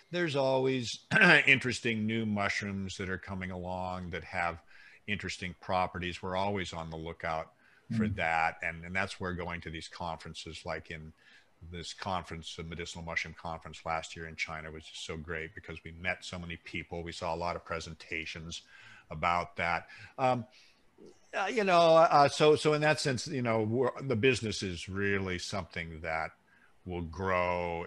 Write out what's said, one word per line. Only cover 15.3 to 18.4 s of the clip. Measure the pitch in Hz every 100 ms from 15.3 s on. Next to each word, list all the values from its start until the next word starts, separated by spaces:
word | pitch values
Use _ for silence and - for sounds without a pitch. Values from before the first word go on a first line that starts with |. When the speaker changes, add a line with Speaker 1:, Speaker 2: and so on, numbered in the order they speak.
| 80 80
Speaker 1:
because | - - 82
we | 82
met | 82 90 90
so | - 90
many | 85 82
people. | - 87 82 85
We | 85
saw | 80 90
a | 82
lot | 85 82
of |
presentations | - 82 82 78 - 82 80 85